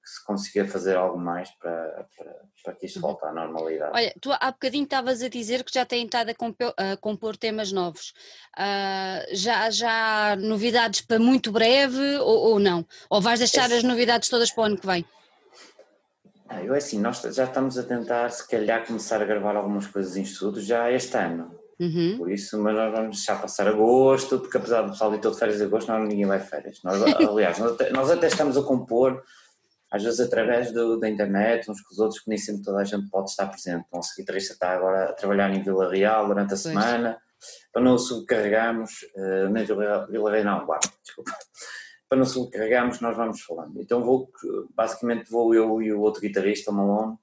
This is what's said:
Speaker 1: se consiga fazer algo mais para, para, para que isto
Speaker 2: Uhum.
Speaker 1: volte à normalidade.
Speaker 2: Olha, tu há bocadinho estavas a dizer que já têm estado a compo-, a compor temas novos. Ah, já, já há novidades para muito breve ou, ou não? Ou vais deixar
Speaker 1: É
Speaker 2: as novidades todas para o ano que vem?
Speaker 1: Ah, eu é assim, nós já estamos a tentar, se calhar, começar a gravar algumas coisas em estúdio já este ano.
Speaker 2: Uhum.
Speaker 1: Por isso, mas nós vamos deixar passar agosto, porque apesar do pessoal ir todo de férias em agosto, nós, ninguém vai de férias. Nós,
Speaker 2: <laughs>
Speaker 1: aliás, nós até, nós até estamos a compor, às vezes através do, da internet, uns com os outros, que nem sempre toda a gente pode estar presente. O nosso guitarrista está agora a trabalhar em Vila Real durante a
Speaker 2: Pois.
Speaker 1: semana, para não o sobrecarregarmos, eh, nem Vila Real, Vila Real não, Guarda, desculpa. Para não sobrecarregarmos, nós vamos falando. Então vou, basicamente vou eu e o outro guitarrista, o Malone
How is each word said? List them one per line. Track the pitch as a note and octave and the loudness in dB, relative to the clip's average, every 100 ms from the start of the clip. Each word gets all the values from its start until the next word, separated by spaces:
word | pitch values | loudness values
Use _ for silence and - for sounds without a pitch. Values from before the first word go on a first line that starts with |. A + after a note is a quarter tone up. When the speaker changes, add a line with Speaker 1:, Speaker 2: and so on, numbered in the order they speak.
| - | -20
Speaker 1:
se | - | -18
consiga | - G2+ G2+ G2+ G2 | -6 -6 -2 -2 -2
fazer | F#2+ F2+ F#2 | -2 0 2
algo | F#2 F2 | 0 -2
mais | F2 F2 F2+ _ | -4 -6 -8 _
para, | E2+ E2 D#2+ D#2 E2 - | -8 -6 -8 -10 -16 -18
para, | D#2+ - - _ | -20 -20 -20 _
para | - | -16
que | - - | -12 -12
isto | F#2+ | -6
Speaker 2:
Uhum. | |
Speaker 1:
volte | D2+ - | -6 -4
à | D2+ | -8
normalidade. | D#2+ D#2+ - D#2+ D#2 D2 | -8 -8 -6 -6 -4 -2
Speaker 2:
Olha, | A#3+ A3+ - | -2 -2 -4
tu | C4 | -4
há | C4+ C4 | -2 -2
bocadinho | B3+ C4 C4+ | -2 -4 -2
estavas | C#4 C4+ B3 B3 | -2 -2 -2 -4
a | B3 | -4
dizer | A#3+ G#3+ B3 | -6 -4 -4
que | B3+ | -2
já | C4 | -4
têm | B3 A#3+ | -2 -4
estado | A3+ A#3+ A3+ | -2 -2 -2
a | |
compo-, | A3+ A#3 - A#3+ - | -4 -8 -4 -4 -2
a | G3 G3 | -4 -2
compor | G#3+ G#3 A3 G#3 | -4 -4 -6 -4
temas | A3 G#3+ G3+ | -4 -4 -2
novos. | F#3+ F3 D#3 - _ - - - - | -2 -2 -6 -16 _ -20 -20 -18 -4
Ah, | G3 G3 G3 F#3+ F#3+ F#3 - | -2 0 -2 -2 -4 -6 -6
já, | G3 G#3 A3 A3 | -4 0 2 2
já | G#3+ A#3 A3+ A3 G#3+ G#3 | 0 0 2 2 2 2
há | G3 | 2
novidades | G#3+ G#3+ A#3 A#3 A3+ G3+ | 0 0 2 2 2 -2
para | - A3+ | 0 4
muito | A#3 C4 A#3 | 6 4 2
breve | G#3 A3+ C4 C#4 C4 C#4 C#4+ | 2 6 6 4 2 0 2
ou, | - A3 A3 | 4 4 6
ou | G#3 | 6
não? | G3+ F3 E3 - - | 4 2 -4 -16 0
Ou | G#3 | 2
vais | G3+ A#3 | 2 2
deixar | A#3+ - B3 | 4 4 4
Speaker 1:
É | A#3+ | 4
Speaker 2:
as | |
novidades | B3 A#3 A#3+ A#3 - | 2 2 4 2 2
todas | A#3+ A#3 | 2 2
para | - | 2
o | A3 | 0
ano | G3 | 0
que | F#3+ | 0
vem? | F3 E3 _ _ _ _ - - - - _ _ _ _ _ - | -2 -2 _ _ _ _ -20 -20 -20 -20 _ _ _ _ _ -14
Speaker 1:
Ah, | G#2 | -10
eu | F#2+ | -2
é | C#3 | -2
assim, | C#3+ G#2+ | -2 -2
nós | A2+ - | -2 -2
já | - C3 | -6 -2
estamos | C3 C3 C3+ B2+ | 0 0 -2 -2
a | |
tentar, | A#2+ A#2+ A2+ A#2+ A#2+ | -4 -4 -2 0 0
se | - - | -4 -4
calhar, | A#2 G#2+ A2+ A2 | 0 2 0 -2
começar | A2+ - A2 | -8 -2 -2
a | |
gravar | G#2 G#2+ G#2 G#2 | 0 0 0 0
algumas | G2+ G2+ G2+ | 0 -4 -4
coisas | G2 F#2 F#2+ | -6 -4 -4
em | |
estúdio | F#2 - G2+ G#2 | -6 -4 -6 -4
já | G2+ A#2 A#2+ | -2 0 2
este | B2 - A#2 | 0 0 -2
ano. | F2 E2+ E2 - - _ | -2 -4 -10 -18 -20 _
Speaker 2:
Uhum. | F3 E3 E3+ A#3 | -2 0 0 -2
Speaker 1:
Por | F3 | -4
isso, | G3+ - G#2+ | -6 -4 -2
mas | G#2 | 0
nós | A2 A2 | 2 0
vamos | A2 A2 G2+ | -2 -4 -4
deixar | - G2+ | -4 -4
passar | - - G2+ | -4 0 2
agosto, | G#2+ A2+ B2+ C3+ C3 - C3 | 4 6 8 6 6 2 -2
porque | - B2 | -2 -4
apesar | G2+ A#2 | 0 0
do | G#2 | 0
pessoal | G2+ G#2+ | 0 0
ir | G#2 | 2
todo | A2 | -2
de | G#2+ | 0
férias | A2 G#2 | -2 0
em | |
agosto, | G2+ A2 A2+ | 0 0 0
nós, | A2 G#2+ | -2 0
ninguém | G#2 | 0
vai | G2 G2 | 2 0
de | - | -2
férias. | D2 - - | -10 -10 -10
Nós, | F2+ G2 | -2 2
Speaker 2:
<laughs> | - - - | 4 4 4
Speaker 1:
aliás, | G#2 F#2 F2 | 4 2 2
nós | A2+ | -2
até, | A#2 A#2 | 0 0
nós | C3 C3+ | 2 2
até | E3+ D#3+ | 4 4
estamos | - D3 C3 | 2 2 2
a | |
compor, | C#3 B2+ - A#2 C3 B2+ - - _ _ _ _ _ | 2 0 2 2 4 2 -10 -20 _ _ _ _ _
às | G#2 | -2
vezes | A2 A#2 | -2 0
através | A#2+ A2+ A2 A#2+ A#2+ | 0 2 2 2 0
do, | A#2 A#2 A2+ | 0 0 2
da | A2 | 0
internet, | G#2 G2+ G2 A2 A#2 A#2 | 0 0 2 2 2 -2
uns | G2+ | -12
com | - | -12
os | F#2 | -2
outros, | A2 G#2+ | -2 -2
que | - | -6
nem | G#2 | -6
sempre | G#2 G2+ | -4 -8
toda | G2+ G2 | -4 -2
a | |
gente | G2 G2+ G2+ | -2 -2 -2
pode | F#2+ F#2+ | -4 -4
estar | - G2 | -4 -4
presente. | - - - - | -4 -6 -6 -6
O | F2 | -8
nosso | E2+ - | -8 -10
guitarrista | G2 F#2 F#2+ | -6 -6 -6
está | - F2+ | -4 -2
agora | F#2 F#2 F#2+ F#2 | 0 0 2 0
a | |
trabalhar | - G2 G2+ G2 | -2 0 2 2
em | G2 | 0
Vila | G2 F#2+ F#2 | 0 0 2
Real | F#2+ G2+ A2 G#2 | 2 4 4 2
durante | G2+ G2+ | 0 0
a | G2 | -2
Speaker 2:
Pois. | |
Speaker 1:
semana, | - G2+ A2+ A#2+ A#2+ A2 _ _ - - _ | -2 0 2 0 -2 -6 _ _ -20 -20 _
para | A#2+ | 2
não | B2+ | 4
o | A#2+ | 4
sobrecarregarmos, | - A#2 - A#2 G2+ A2 A#2 A2+ G#2+ - - G2 | 2 -6 -2 0 2 2 2 -2 -6 -12 -16 -8
eh, | F#2+ F#2+ G2 | -2 0 0
nem | A2 | 0
Vila | G#2 G2+ | 0 0
Real, | G#2 G#2 G2+ | 0 0 -2
Vila | G#2+ G#2 | -2 0
Real | G#2+ | 2
não, | G#2 F2+ D#2+ | 0 -2 -2
Guarda, | D2+ - _ | -4 -4 _
desculpa. | - - - - - - - - - - _ | -20 -16 -14 -14 -18 -20 -16 -16 -18 -20 _
Para | C3 | 2
não | |
sobrecarregarmos, | B2+ B2+ A#2+ G2+ A2 B2 B2 - | 2 0 -6 -4 0 2 0 -2
nós | A#2 G#2+ | -4 -2
vamos | A2+ G2+ | -4 -6
falando. | - E2 D#2 E2+ | -12 -12 -12 -14
Então | - A#2+ | -2 0
vou, | A#2+ C3 C3 - - F#2+ - | 2 0 0 -12 -8 -8 -6
basicamente | - A2+ - A#2+ A2+ A2 | -2 -2 -2 -2 -4 -2
vou | A#2 A#2 | 2 6
eu | A2+ A2 A2 | 6 4 2
e | A2 | 0
o | G#2 | 2
outro | G#2+ G#2+ | 0 0
guitarrista, | G#2 G2 G2 G2+ - | -2 0 0 0 -2
o | |
Malone | G2+ G2+ G#2 D#3 A3+ | 0 2 2 -2 -8